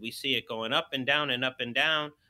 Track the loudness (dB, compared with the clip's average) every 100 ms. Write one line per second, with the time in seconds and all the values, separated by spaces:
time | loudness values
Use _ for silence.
0 | -10 -4 0 0 0 -4 0 0 0 -2
1 | 2 2 2 0 -2 -2 -2 0 2 2
2 | -2 -8